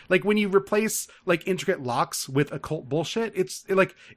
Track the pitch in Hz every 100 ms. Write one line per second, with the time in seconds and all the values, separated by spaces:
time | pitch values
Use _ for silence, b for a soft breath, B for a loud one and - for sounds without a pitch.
0 | B 180 196 214 208 190 196 214 220 -
1 | - B - 170 - 180 - 165 123 120
2 | 165 - - 135 143 151 - 156 120 151
3 | - 226 220 185 180 - - 190 190 -
4 | B